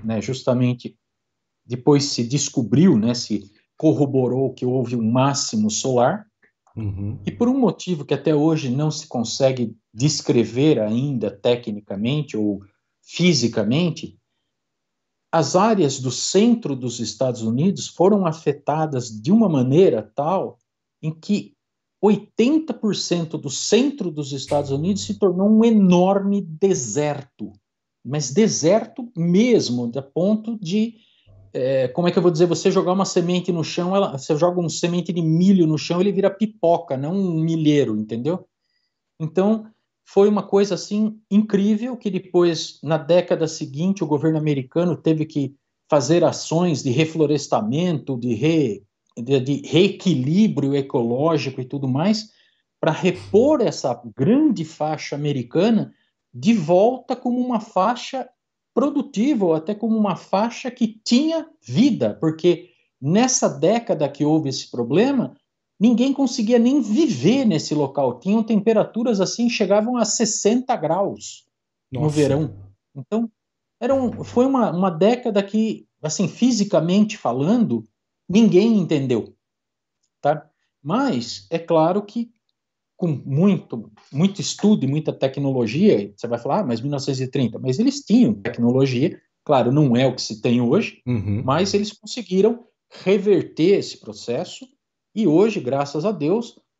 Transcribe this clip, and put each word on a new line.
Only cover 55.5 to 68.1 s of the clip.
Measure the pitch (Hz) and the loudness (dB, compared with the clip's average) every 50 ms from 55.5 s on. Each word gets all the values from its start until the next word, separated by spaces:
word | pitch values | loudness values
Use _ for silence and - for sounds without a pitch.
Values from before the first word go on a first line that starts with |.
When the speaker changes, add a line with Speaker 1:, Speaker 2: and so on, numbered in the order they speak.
| - 160 196 233 226 - - - _ _ _ _ _ _ _ _ | 0 0 2 2 2 2 0 -4 _ _ _ _ _ _ _ _
Speaker 1:
de | - 123 131 214 233 | -12 -2 0 2 2
volta | 202 151 156 175 185 208 240 262 247 - - - | 2 2 2 4 4 4 2 0 -2 -6 -8 -8
como | - - 247 247 247 | -4 -2 -4 -2 -2
uma | 247 247 240 220 | -2 -2 -2 -4
faixa | - - - 185 190 226 247 240 - - - 254 - - _ _ _ _ _ _ _ _ | -4 -4 -2 0 0 0 -2 -4 -8 -10 -10 -10 -10 -10 _ _ _ _ _ _ _ _
produtiva, | - - 269 294 294 285 - - - 196 233 294 302 214 196 | -2 0 0 0 0 -2 -4 -4 -2 -2 0 0 2 2 2
ou | 165 160 | 2 0
até | 156 156 - 208 | 0 -2 -6 -6
como | 208 233 220 220 | -4 -2 -2 0
uma | 220 208 196 170 | 2 2 0 -2
faixa | - - - 190 190 220 240 - - - 247 | -4 -4 -2 0 0 0 -2 -4 -8 -10 -10
que | 247 - 233 214 - - - | -4 -2 -4 -4 -4 -8 -2
tinha | - 233 262 311 311 330 320 320 - _ _ | 2 2 2 2 2 -2 -4 -6 -8 _ _
vida, | _ 120 123 170 262 294 208 147 120 104 101 - | _ -4 2 2 4 4 4 2 -2 -2 -2 -2
porque | 160 160 156 - - 175 165 160 - _ _ _ _ _ _ - | -2 -2 -2 2 2 2 2 0 -4 _ _ _ _ _ _ -6
nessa | 131 147 180 220 254 247 - - - - | -2 0 2 2 2 2 0 0 0 -2
década | 139 139 156 180 220 233 233 - 170 156 147 135 | 0 0 2 2 2 0 0 -2 -2 -2 -2 -4
que | - - 147 | -2 -2 0
houve | 147 156 160 135 135 | 2 2 2 0 -2
esse | 127 - - - | -6 -8 -10 -10
problema, | - 123 117 117 143 185 233 277 277 240 185 - - _ _ _ _ _ _ _ _ - | -6 -6 -4 0 2 2 2 2 2 0 -2 -4 -8 _ _ _ _ _ _ _ _ 2
ninguém | 190 254 233 202 254 277 | 2 4 4 4 2 0
conseguia | 262 277 277 247 - 254 214 214 247 233 | 0 0 -2 -2 0 -2 0 2 4 4
nem | 233 247 285 302 | 4 4 4 2
viver | 220 202 214 285 339 254 160 123 123 190 254 277 262 | 0 0 2 2 2 2 0 2 2 2 2 4 2
nesse | 214 160 147 - - 151 | 2 0 0 -2 -2 -2
local. | 147 139 135 - 143 135 123 | 0 -2 -2 -2 -2 -2 -2